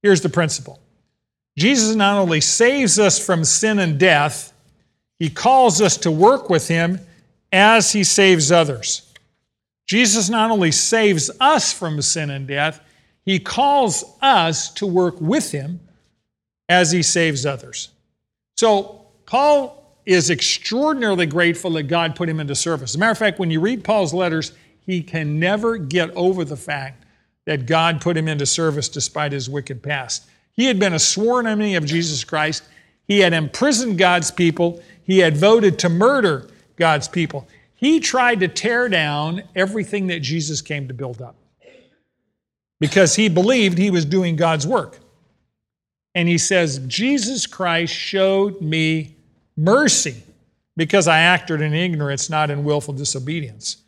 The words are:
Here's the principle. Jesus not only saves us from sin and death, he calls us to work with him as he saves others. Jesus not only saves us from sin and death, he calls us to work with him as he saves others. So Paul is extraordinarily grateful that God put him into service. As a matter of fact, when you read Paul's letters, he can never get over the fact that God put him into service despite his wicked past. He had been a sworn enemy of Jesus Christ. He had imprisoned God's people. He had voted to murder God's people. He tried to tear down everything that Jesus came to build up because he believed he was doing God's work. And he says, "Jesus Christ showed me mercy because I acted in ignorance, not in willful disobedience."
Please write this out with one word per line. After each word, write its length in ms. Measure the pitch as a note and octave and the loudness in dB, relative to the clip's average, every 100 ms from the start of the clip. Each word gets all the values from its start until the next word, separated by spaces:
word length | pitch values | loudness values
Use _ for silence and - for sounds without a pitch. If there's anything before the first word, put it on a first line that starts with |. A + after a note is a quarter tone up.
Here's 200 | G3+ F#3 | 4 2
the 80 | E3 | 2
principle. 500 | F3 D#3+ - C3 - _ _ _ _ _ _ _ - | -2 -2 -4 -12 -20 _ _ _ _ _ _ _ -2
Jesus 380 | F#3 C#4 A3 A3 | 2 2 2 2
not 220 | G3+ G3+ | 2 2
only 240 | F#3 D#3+ | 0 0
saves 560 | - - A#3 C#4 A#3+ F#3 | 0 2 2 2 0 2
us 260 | G#3 - | 2 2
from 200 | - F3 | 0 -2
sin 360 | D#3 - A3 G#3 | 0 0 0 0
and 200 | F3 C#3+ | 0 2
death, 540 | F#3 D3+ D3 - - _ _ _ _ _ _ _ | 4 4 2 -4 -16 _ _ _ _ _ _ _
he 100 | D#3+ | -6
calls 520 | - A#3+ C4 B3 E3 | 0 4 6 6 4
us 160 | G3+ - | 2 2
to 120 | E3+ | -2
work 400 | D#3 G3+ C4 - | 4 4 4 2
with 180 | E3+ - | -2 0
him 320 | E3 E3+ F#3 - _ _ _ _ | 0 0 -4 -10 _ _ _ _
as 400 | F#3+ G#3 A3+ - | 4 6 6 4
he 120 | G#3+ | 0
saves 480 | F#3 - G3 F3+ D3+ | 0 4 4 4 4
others. 520 | E3+ D#3 B2 - - _ - _ _ _ _ _ _ - | 4 2 -2 -6 -8 _ -20 _ _ _ _ _ _ -4
Jesus 440 | G#3 A#3+ A3+ F#3 | 0 2 2 0
not 220 | A3+ A3 | 0 0
only 200 | G#3+ E3+ | 2 2
saves 580 | D3 - A3+ G#3 F3 - - | 0 0 2 2 2 -2 0
us 320 | C4 D4+ - | 2 4 0
from 280 | - F3 D3+ | -4 -6 -4
sin 280 | C#3 E3 D3 | -2 -2 -4
and 180 | C#3 C3+ | -8 -6
death, 320 | C#3 D#3 D#3 _ _ _ _ - | -2 -2 -4 _ _ _ _ -2
he 140 | F#3+ | -2
calls 640 | - - C#4 C#4+ A#3+ - - _ | -2 0 2 2 2 -2 -8 _
us 500 | C4+ A#3 E3 D#3+ - - | 2 4 2 -2 -8 -6
to 120 | G3+ | -2
work 320 | F3+ F3+ F3 | 0 0 -2
with 320 | D#3 C#4 - | -2 -2 -2
him 300 | D3 C#3 F3 - _ _ _ _ _ _ _ - | -8 -10 -12 -16 _ _ _ _ _ _ _ 0
as 220 | F3+ E3+ | 2 4
he 120 | F3 | 2
saves 420 | D#3+ F3 E3 C#3 C#3 | 0 0 0 -2 -6
others. 440 | C3+ B2 - - _ _ _ _ _ _ - | -6 -12 -16 -16 _ _ _ _ _ _ 0
So 500 | A3+ G3+ G3 - _ _ _ | 2 2 -2 -16 _ _ _
Paul 520 | B3 D4 D4 B3+ - _ _ | 0 2 2 0 -12 _ _
is 280 | - F#3 E3 | 2 2 2
extraordinarily 960 | D#3 - - - A3+ D4 C#4+ A3+ F#3 E3+ | -2 -2 -4 -4 -2 -2 0 -2 0 -2
grateful 440 | D#3 E3+ E3 F#3 | 0 0 0 -4
that 120 | D#3+ | -4
God 320 | C#3+ E3+ E3 - | -2 -2 -2 -4
put 120 | F3 | -4
him 120 | D#3 | -4
into 160 | D3 C#3 | -6 -6
service. 360 | E3+ D#3 B2+ | -4 -4 -6
As 40 | C3+ | -2
a 40 | |
matter 120 | G#3+ | 0
of 60 | A3 | 0
fact, 200 | G#3+ G3+ | -2 -2
when 140 | F3 | -2
you 80 | D#3+ | 0
read 240 | F#3+ B3 | 0 -2
Paul's 300 | F#3+ G#3+ F3 | -2 -2 0
letters, 380 | E3+ F3+ D#3+ D3+ _ _ _ | -2 -2 -2 -6 _ _ _
he 240 | - F#3 | -6 -6
can 360 | D#3+ E3 D3 D3+ | -6 -6 -4 -2
never 380 | F3 G#3+ A3+ A3+ | 0 0 -2 -4
get 320 | C#3+ F3 E3 | -4 -2 -2
over 320 | F3 F3+ F#3 | -2 -2 0
the 140 | D3 C#3+ | -6 -8
fact 460 | - C#3+ C3+ C3+ _ _ _ _ - | -8 -10 -10 -16 _ _ _ _ -6
that 220 | D3+ A#2+ | -6 0
God 340 | D#3+ E3 D#3+ | 2 2 0
put 160 | F3 E3 | -2 -2
him 100 | D#3 | -2
into 180 | D3+ C#3 | -4 -4
service 440 | - D#3+ C#3+ - | -2 -2 -2 -8
despite 420 | D3 - D#3 D3 | -8 -8 -4 -6
his 180 | C#3 B2 | -6 -8
wicked 340 | C#3+ - B2+ | -8 -10 -12
past. 420 | C#3 C#3+ B2+ - _ _ _ | -8 -8 -6 -12 _ _ _
He 120 | - C4 | -2 0
had 140 | G#3 | 2
been 140 | G3 | 0
a 60 | D#3+ | 0
sworn 460 | - - A3 B3 A#3 | 0 0 0 0 0
enemy 300 | G#3+ G#3 F#3 | -2 -2 -2
of 100 | D3 | -2
Jesus 380 | E3 E3+ C#3+ | -2 -2 -6
Christ. 400 | - D#3 D#3 D#3 _ _ _ _ _ | -6 -2 -2 -4 _ _ _ _ _
He 120 | G3+ | 2
had 140 | F#3 | 4
imprisoned 640 | E3 D3+ - C#4 A#3 B3 F#3 | 2 -2 -2 0 0 -2 2
God's 340 | F#3 F3 D#3 | 2 2 -2
people. 500 | - E3+ D#3+ E3+ E3+ - - | 0 0 2 -2 -4 -18 -16
He 160 | - F#3+ | 0 4
had 180 | E3+ D3 | 4 4
voted 400 | G3 A3+ G#3 E3 | 4 6 4 2
to 100 | F3+ | -2
murder 600 | E3+ A3+ C#4 G3+ C#3 - _ _ _ | 2 2 2 0 -2 -8 _ _ _
God's 300 | E3+ D3+ - | 2 2 -2
people. 400 | F3+ D#3+ C#3+ - _ _ _ | -4 -4 -6 -14 _ _ _
He 240 | C4+ D#4+ | 0 2
tried 400 | - B3+ B3 A#3 | 0 0 0 2
to 60 | F3+ | -2
tear 420 | - G#3+ A#3+ B3 | -2 -2 -2 0
down 540 | F3+ D3+ D3 D3+ F3 - F#3 | 0 0 -2 -4 -6 -8 -4
everything 520 | G3 A3 G3 G#3 F#3+ | -2 -2 -6 -4 -4
that 140 | E3+ | -4
Jesus 400 | C3 E3 D#3 D3 | -4 -6 -4 -8
came 260 | - D3 C3+ | -8 -10 -10
to 60 | |
build 280 | B2 C3+ A2 | -10 -12 -12
up 140 | B2 - _ _ - - _ _ _ _ _ _ _ _ _ _ | -16 -20 _ _ -20 -20 _ _ _ _ _ _ _ _ _ _
because 360 | D3+ G3 F3 - | 0 4 2 4
he 120 | A3 | 2
believed 500 | E3+ G3 B3+ G3+ F3 | 2 2 2 2 0
he 140 | G3+ | 0
was 140 | F3+ D3 | 0 0
doing 300 | F#3+ F3+ D#3+ | -2 0 0
God's 320 | E3 D#3+ C#3+ | 0 0 -2
work. 320 | A#3+ D3 - _ _ _ _ _ _ _ _ _ _ _ | -4 -4 -14 _ _ _ _ _ _ _ _ _ _ _
And 140 | F3+ E3+ | -4 0
he 100 | E3+ | 0
says, 420 | - F#3+ E3 C3+ C3 | 0 0 0 -4 -8
"Jesus 600 | A#2+ A#3+ C#4 G#3+ C4 - | -4 -2 -2 -2 -6 -8
Christ 460 | - F3+ E3 E3+ | -6 -2 -2 -2
showed 680 | - - G3 F#3+ G3 G3+ G3 | -6 -6 0 0 2 -2 -4
me 540 | D#3 D#3+ D#3+ D#3+ C#3+ _ _ _ _ - | -4 -2 0 -2 -6 _ _ _ _ -2
mercy 640 | D#3 A#3+ D4 - D#3+ A2+ - _ _ _ _ - | 2 4 4 2 -2 -8 -18 _ _ _ _ -4
because 300 | D#3+ G3+ E3 | 0 2 4
I 120 | D#3+ | 4
acted 420 | E3 F3+ - D#3+ | 4 2 0 -4
in 120 | D3+ | -2
ignorance, 560 | D3+ F3+ D#3+ D3 C#3 - | -2 -2 -2 -4 -6 -4
not 220 | D#3 D3+ | -2 -2
in 120 | C#3+ | -2
willful 300 | D3 D3 C#3+ | -2 -2 -4
disobedience." 840 | C3+ C#3+ C#3 B2+ E3 C3+ G#2+ G#2 - | -8 -6 -6 -6 -8 -8 -12 -14 -14